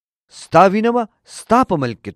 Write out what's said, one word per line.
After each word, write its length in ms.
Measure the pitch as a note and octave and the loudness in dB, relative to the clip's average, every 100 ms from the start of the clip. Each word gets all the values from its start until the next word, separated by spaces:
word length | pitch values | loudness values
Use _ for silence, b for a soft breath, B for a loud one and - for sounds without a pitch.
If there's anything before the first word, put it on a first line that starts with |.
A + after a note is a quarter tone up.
| _ _ _ | _ _ _
ستا 340 | - - D#3+ F#3+ | -20 -2 2 2
وینه 260 | G3+ A3+ | 2 -2
به 160 | A#3+ A3 _ _ | -2 -6 _ _
ستا 380 | - - A#3 | -20 -2 0
په 120 | C4 F3 | 0 -2
ملک 200 | C3 A2+ | -6 -8
کې 100 | - | -16